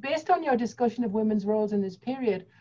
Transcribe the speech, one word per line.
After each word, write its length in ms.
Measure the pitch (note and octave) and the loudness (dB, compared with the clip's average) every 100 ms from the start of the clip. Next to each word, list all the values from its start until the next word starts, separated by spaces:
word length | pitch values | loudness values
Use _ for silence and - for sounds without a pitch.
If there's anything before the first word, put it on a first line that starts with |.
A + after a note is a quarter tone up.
based 280 | B3+ D#4 D#4 | -4 -2 2
on 160 | F4 | 2
your 100 | D#4 | 2
discussion 480 | B3 A3+ - A#3+ A#3 | 0 0 0 0 0
of 100 | A#3 | -2
women's 340 | G#3 A3 G#3+ G3 | 0 0 0 0
roles 260 | G#3+ G#3+ | 0 0
in 80 | G#3 | 0
this 160 | F#3+ F3+ | -2 -4
period, 480 | - C4 A#3+ F#3 - _ | -8 -2 -2 -2 -6 _